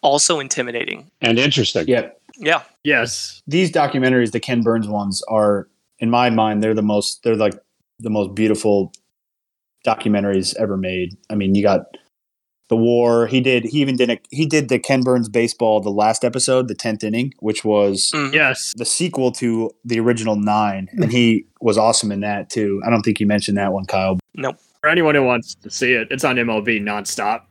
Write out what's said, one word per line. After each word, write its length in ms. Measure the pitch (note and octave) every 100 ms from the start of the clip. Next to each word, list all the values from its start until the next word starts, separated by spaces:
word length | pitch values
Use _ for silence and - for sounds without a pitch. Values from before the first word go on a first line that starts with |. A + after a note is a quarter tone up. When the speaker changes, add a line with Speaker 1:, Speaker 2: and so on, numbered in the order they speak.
Speaker 1:
Also 360 | D3 C#3+ - E3
intimidating. 720 | C3+ - B2 A#2+ C3 - C#3 _
Speaker 2:
And 180 | A#2+ A2+
interesting. 480 | C#3 C#3+ A#2 G2+ E2
Speaker 3:
Yep. 320 | A#2+ A2 - _ -
Speaker 1:
Yeah. 240 | D3 D#3+ - _
Speaker 4:
Yes. 580 | D3 C#3 A#2 - - - -
Speaker 3:
These 260 | D#3 F#3
documentaries, 600 | E3+ C#3+ C#3 C3 B2+ A#2
the 80 | A#2
Ken 220 | - B2
Burns 240 | A2+ A2+ G#2
ones, 340 | G#2+ G2+ G2 -
are, 400 | A2 G#2 G2+ - _ _ _
in 100 | A#2
my 200 | A#2+ B2
mind, 320 | A2+ A2 G#2
they're 120 | A2
the 80 | A2
most, 400 | G#2 G#2 G2 -
they're, 100 | A#2+ A2
like, 180 | G#2+ - _ _ _ _
the 120 | A2+
most 240 | G#2+ G2+
beautiful 580 | G2 A2 G#2 A2 G2+ F#2+ - _ _ _ _ _ _ _ _ -
documentaries 680 | A2 A2+ G#2 G2+ G2 F#2+ -
ever 200 | G#2+ G2
made. 400 | F#2 F#2 F2+ G2 _
I 40 |
mean, 200 | G#2+ G2
you 80 | G2
got 340 | G2+ G2 - - _ _ _ _ _ _ _
the 80 | A#2
war. 500 | A#2 A#2+ A#2+ A#2 A2+
He 140 | C3
did, 240 | B2+ B2
he 160 | A2+ D3
even 160 | C#3 B2+
did 140 | A#2+
a, 80 | A#2 _
he 140 | C3 D#3+
did 220 | D#3 C3
the 100 | B2
Ken 240 | - C3+
Burns 260 | B2+ B2+ A2
baseball, 520 | G#2+ A#2 - A#2 G#2+
the 100 | G2+
last 340 | G2+ G#2+ A2+
episode, 440 | B2 B2+ - C3 C3
The 60 |
Tenth 280 | G#2+ - A2
Inning, 300 | G#2+ A2 C3 -
which 240 | G#2+ G#2
was 460 | A2 G#2 G2+ F#2+ -
Speaker 1:
Mm-hmm. 200 | D#3 C#3
Speaker 4:
Yes. 400 | D3 D3 C3 - A2
Speaker 3:
the 80 |
sequel 480 | A#2 - F3 - B2+
to 380 | B2 A#2+ A2+ A2+ -
the 140 | A#2+ A#2
original 360 | A2+ A#2 A2 G#2
Nine, 520 | G#2 G#2+ G#2+ G2 F#2+
and 180 | A3 A#2
he 360 | A#2+ A#2+ A2 - _
was 180 | A#2 G#2+
awesome 340 | A2 A2 G#2+
in 80 | G2+
that 300 | G#2 G#2 F2+
too. 320 | - G#2+ G2 G#2+
I 40 |
don't 120 | A#2
think 180 | G#2+ G#2+
you 60 | G#2+
mentioned 300 | G#2 G2+ G2+
that 140 | G2
one, 140 | F#2+ F#2+
Kyle. 320 | G2 F#2+ F#2 -
Speaker 1:
Nope. 240 | - C3+ C3 _ _
Speaker 4:
For 80 | D3+
anyone 240 | E3+ D#3+
who 80 | D3
wants 300 | B2+ B2 A2+ -
to 140 | G#2
see 220 | - B2+
it, 140 | B2 A2+
it's 120 | C3+
on 140 | C#3 B2+
M 120 | A#2
L 100 | A2
B 180 | G#2+ A2
nonstop. 640 | G#2 G#2 G2 - G#2 A2+ _